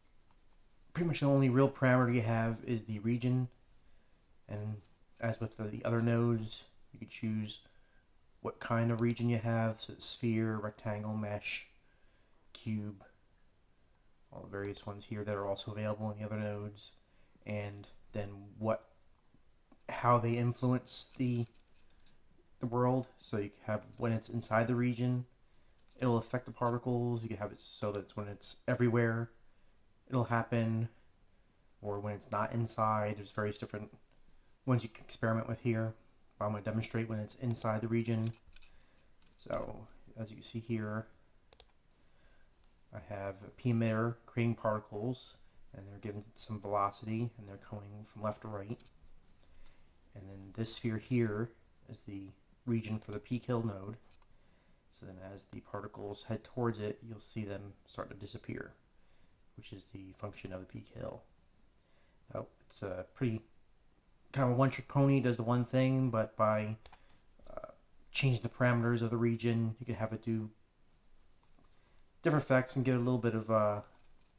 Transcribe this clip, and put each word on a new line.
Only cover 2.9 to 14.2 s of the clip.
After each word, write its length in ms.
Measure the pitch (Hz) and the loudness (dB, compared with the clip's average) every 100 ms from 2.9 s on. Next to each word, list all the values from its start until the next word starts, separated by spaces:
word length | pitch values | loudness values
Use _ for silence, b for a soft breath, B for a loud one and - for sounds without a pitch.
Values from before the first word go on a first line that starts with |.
| 107 | -2
region, 500 | 110 120 123 127 127 - - - b b b b b - - | 0 2 2 2 0 -4 -20 -20 b b b b b -20 -10
and 280 | 104 107 104 - _ _ - | -8 -6 -8 -10 _ _ -6
as 200 | 117 110 | -4 -4
with 160 | 113 - | -6 -6
the, 80 | |
the 200 | 107 110 | -8 -4
other 180 | - 117 | 0 2
nodes, 640 | 117 117 120 117 110 - - - - | 4 4 4 2 -2 -10 -14 -20 -20
you 60 | - | -16
could 120 | 110 | -14
choose 500 | - 113 110 107 - b b b b b _ _ _ | -6 -2 -2 -2 -8 b b b b b _ _ _
what 200 | - - | -10 -8
kind 320 | - 117 117 | -2 2 2
of 80 | 113 | 2
region 280 | 117 117 120 | 2 2 0
you 100 | 120 | 0
have, 420 | 117 113 113 110 | 0 0 0 -2
so 120 | - | -8
it's 120 | - | -8
sphere, 520 | - - 120 110 110 107 | -6 -2 0 2 2 0
rectangle, 580 | 107 - 110 104 107 | -4 -6 -6 -4 -4
mesh, 520 | 107 104 104 - - - - b b b b b b - | -4 -4 -4 -6 -8 -10 -20 b b b b b b -20
cube, 520 | - - 107 104 98 - - _ _ _ _ _ _ _ _ _ _ | -12 -6 -4 -6 -10 -18 -20 _ _ _ _ _ _ _ _ _ _